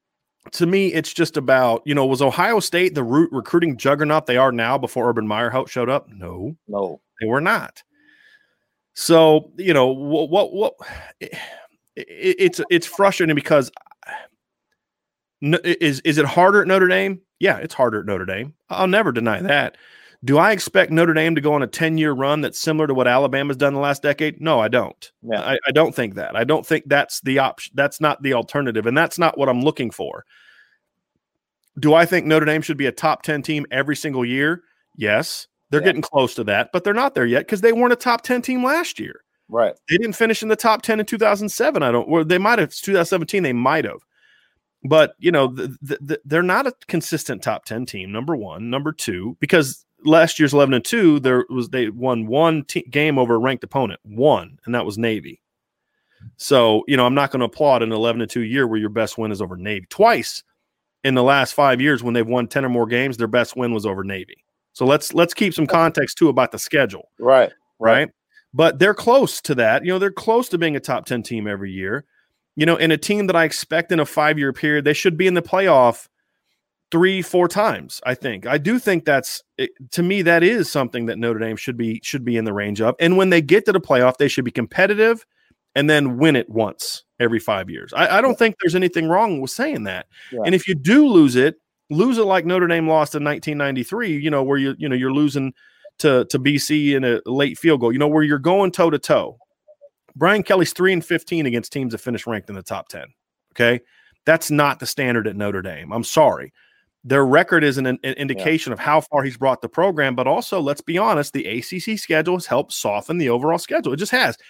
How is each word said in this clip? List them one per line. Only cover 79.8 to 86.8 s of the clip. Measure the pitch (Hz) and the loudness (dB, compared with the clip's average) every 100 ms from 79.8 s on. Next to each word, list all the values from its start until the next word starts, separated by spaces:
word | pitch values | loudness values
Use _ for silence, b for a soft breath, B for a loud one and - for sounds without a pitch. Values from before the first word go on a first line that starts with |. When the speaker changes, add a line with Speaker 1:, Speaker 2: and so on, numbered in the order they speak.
| 131 | -8
Speaker 1:
to | - | -2
me, | 175 202 | 0 2
that | 170 170 | 2 4
is | 175 233 165 | 4 2 0
something | 147 123 120 117 | -2 -4 -4 -6
that | 101 | -4
Notre | 117 110 | -4 -2
Dame | 113 107 | -4 -6
should | - 120 | -8 -6
be, | 113 110 | -6 -6
should | - 143 120 | -8 -6 -2
be | 117 | -2
in | 110 | -2
the | |
range | 101 104 101 | -4 -4 0
of. | 110 - | 0 2
And | 170 185 | 2 4
when | 190 | 4
they | 170 | 2
get | 143 202 202 | 4 2 4
to | |
the | 185 | 0
playoff, | - 131 127 - | 2 4 4 2
they | 139 | 0
should | - 123 | 0 -4
be | |
competitive | 135 113 - 196 208 220 226 _ _ _ _ _ 135 | -4 -4 0 2 4 2 0 _ _ _ _ _ 0
and | 147 | 2
then | 151 143 120 | 4 2 2
win | 160 131 | 2 2
it | - | 0
once | 110 107 - | -2 -4 -6